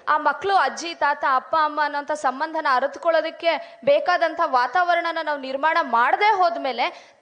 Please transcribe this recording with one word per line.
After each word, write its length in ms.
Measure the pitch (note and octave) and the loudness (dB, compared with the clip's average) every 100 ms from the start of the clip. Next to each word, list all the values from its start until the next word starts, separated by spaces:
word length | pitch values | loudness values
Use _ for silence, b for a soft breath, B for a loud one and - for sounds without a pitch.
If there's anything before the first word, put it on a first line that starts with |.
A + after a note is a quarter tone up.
| - | -2
ಆ 100 | D4+ | 0
ಮಕ್ಳು 360 | D4 C#4+ G4 | 0 -2 0
ಅಜ್ಜಿ 400 | F#4+ C4+ G#3+ E4 | 2 2 -2 -10
ತಾತ 300 | E4 C#4+ D4 D4+ | -2 -2 0 0
ಅಪ್ಪ 220 | C4 - D#4+ | 0 0 0
ಅಮ್ಮ 240 | D4+ D4+ | 0 0
ಅನ್ನೋಂಥ 280 | D4 C#4+ C#4+ | -2 -4 -6
ಸಂಬಂಧನ 540 | D4+ C#4 C4 D#4+ D#4 D4+ | -2 -2 -2 -6 -2 0
ಅರಿತುಕೊಳ್ಳೋದಕ್ಕೆ 1080 | B3+ C4+ - E4+ D#4+ D#4+ - E4 D4 - - | 2 0 -2 0 0 0 -4 -2 -2 -6 -4
ಬೇಕಾದಂಥ 560 | B3+ D4 F4+ F4 E4 D#4+ | 2 2 2 0 0 0
ವಾತಾವರಣನ 760 | D#4+ B3+ B3+ F4+ F4 E4+ E4+ E4 | 0 2 2 0 2 0 0 -4
ನಾವ್ 180 | D#4 C#4+ | -4 -6
ನಿರ್ಮಾಣ 380 | C4 C4+ D#4 E4 | -6 -2 0 0
ಮಾಡದೇ 500 | C#4 A#3 B3+ F#4 G#4 | 0 2 2 4 2
ಹೋದ್ಮೇಲೆ 840 | G4 F4 E4+ C#4 A#3 D#4+ - - - | 4 2 0 -4 -2 -4 -4 -20 -2